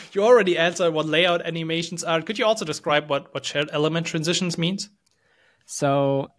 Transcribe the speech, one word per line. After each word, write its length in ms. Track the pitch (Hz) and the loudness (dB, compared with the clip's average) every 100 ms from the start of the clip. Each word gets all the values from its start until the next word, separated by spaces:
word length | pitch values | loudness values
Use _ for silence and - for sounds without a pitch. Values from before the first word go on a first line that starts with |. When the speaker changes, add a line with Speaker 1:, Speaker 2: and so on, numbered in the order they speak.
| - | -10
Speaker 1:
you 100 | 196 | 0
already 340 | 214 247 190 165 | 6 6 6 2
answered 360 | 170 175 175 | 2 2 0
what 120 | 156 156 | 0 0
layout 360 | 156 180 170 170 | 2 2 2 -2
animations 580 | 165 160 165 170 170 | -6 -4 -4 -6 -8
are. 180 | 165 165 | -2 -2
Could 180 | 160 214 | -2 -2
you 60 | 220 | 0
also 180 | 220 165 | 0 -2
describe 440 | 147 - 147 151 | -6 0 0 0
what, 220 | 143 - | -4 -4
what 120 | 139 - | -10 -6
shared 240 | 147 151 | -4 -4
element 340 | 151 151 165 165 | 0 0 0 -4
transitions 500 | 165 156 170 180 170 | -4 -2 -2 -2 -2
means? 320 | 170 196 - _ _ _ _ _ _ _ - | -4 -4 -10 _ _ _ _ _ _ _ -14
Speaker 2:
So 640 | - 147 139 139 139 139 | -4 0 2 2 0 -4